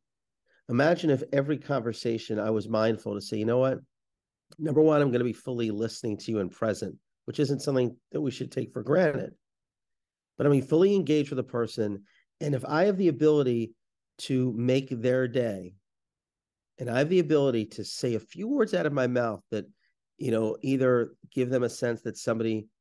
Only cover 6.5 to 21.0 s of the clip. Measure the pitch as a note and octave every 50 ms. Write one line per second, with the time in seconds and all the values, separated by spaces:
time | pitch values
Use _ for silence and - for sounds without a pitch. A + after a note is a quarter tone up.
6.5 | - - A2+ A2 G2+ - G#2+ F#2 - - _ _ _ _ _ - B2+ - D3 C#3
7.5 | C#3+ C3+ - D3 C#3 B2+ B2 A#2 B2 - _ _ - D#3 D3+ C3+ C3 - - C3
8.5 | - C3+ A#2+ G#2+ - A#2+ G#2+ B2 D3 F3+ F#3 D3+ C#3+ B2 G#2+ - - _ _ _
9.5 | _ _ _ _ _ _ _ _ _ _ _ _ _ _ _ _ _ - - D3
10.5 | C#3+ C3+ C3+ C3 D3+ D#3+ F#3 G3 G3+ G3 D#3+ C3+ D3+ D3+ C#3+ C#3+ D3 B2+ B2 -
11.5 | - A#2+ A#2 G#2 - - A2 G#2 G2+ G2+ G2+ _ _ _ _ _ _ _ - D3
12.5 | C#3 B2 A#2 - D3 D#3 F#3 G#3 G3 F3+ G3+ E3+ C#3+ A#2 D3+ D3+ D3+ D3 C#3 B2+
13.5 | A#2+ A#2 A2+ A2+ - _ _ _ _ _ _ _ _ - - - C3+ B2+ B2+ B2+
14.5 | A2+ A#2 A#2+ B2 C3 C#3 C3+ C3+ C3+ A#2 A2+ B2 B2+ C3 B2+ B2 A#2 C3 A#2+ A2+
15.5 | G2+ F#2+ F2+ F2+ - _ _ _ _ _ _ _ _ _ _ _ _ _ _ _
16.5 | _ _ _ _ _ - A#2+ A#2+ A#2 B2+ C#3+ D#3 F#3+ F3+ E3+ D3 D#3 D3 C#3 C3+
17.5 | A#2+ A2+ G#2+ G#2 - - G2+ - - - - B2+ A2+ G#2+ - - - - G3+ A3+
18.5 | C#4+ C#4+ A3+ - - F3 E3 D3+ C#3+ C#3 B2+ B2 B2 B2 A#2+ A#2 G#2 F#2 - _
19.5 | A#2 G#2 - - _ _ _ _ _ _ _ _ _ _ - B2+ A2+ A2 A2 G#2+
20.5 | - - - C3+ C3+ C3 C3 B2+ B2 A#2+